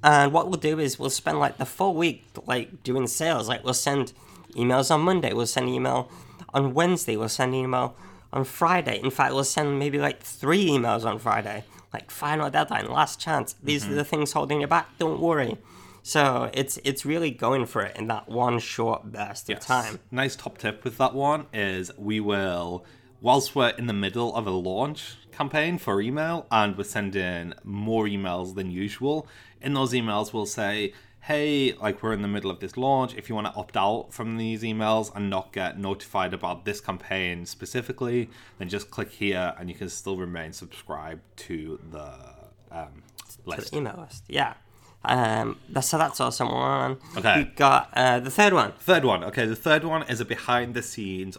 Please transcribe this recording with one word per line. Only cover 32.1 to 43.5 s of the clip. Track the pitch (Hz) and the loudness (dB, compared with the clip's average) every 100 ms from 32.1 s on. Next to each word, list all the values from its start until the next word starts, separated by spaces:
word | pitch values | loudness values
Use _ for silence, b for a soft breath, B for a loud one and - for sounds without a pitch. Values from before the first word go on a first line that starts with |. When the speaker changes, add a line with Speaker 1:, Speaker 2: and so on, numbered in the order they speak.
Speaker 2:
in | 107 | -2
the | 101 | -2
middle | 101 98 | -4 -4
of | 87 | -6
this | 92 - | -8 -2
launch. | 131 135 127 - | 2 2 0 -6
If | - | -8
you | 110 | -6
wanna | 104 - | -4 -8
opt | 95 107 | -6 0
out | 98 117 - | 2 0 -6
from | - 113 113 | -10 -6 -4
these | 113 110 | -4 -4
emails | 113 110 110 110 104 104 | -4 0 4 2 2 -2
and | 101 | -2
not | 95 - | -2 -4
get | - 90 92 | -4 -4 -4
notified | 98 98 - 101 92 | -4 -4 -4 -2 -2
about | 90 90 87 95 | -2 -4 -4 -6
this | 104 | -6
campaign | - 92 - 95 90 87 87 | -6 -8 -4 -2 -2 -4 -10
specifically, | - 95 127 120 131 123 123 120 B B B | -12 -6 -6 -6 -4 -2 -2 -2 B B B
then | 92 | -8
just | 101 98 | -6 -8
click | - 101 | -8 -8
here | - 101 95 90 - | -2 -2 0 -2 -4
and | 87 | -10
you | 85 | -8
can | 92 | -10
still | - - 95 | -8 -6 -6
remain | 90 87 80 | -4 -6 -10
subscribed | - 82 - - 76 78 80 _ - | -12 -16 -18 -12 -10 -10 -14 _ -20
to | - 82 78 78 80 | -10 -8 -8 -12 -12
the, | 78 73 65 64 - - _ - | -14 -14 -16 -20 -20 -20 _ -16
um, | 82 76 71 - - - | -14 -14 -16 -20 -20 -20
Speaker 1:
To | - | -16
the | |
Speaker 2:
list." | - | -10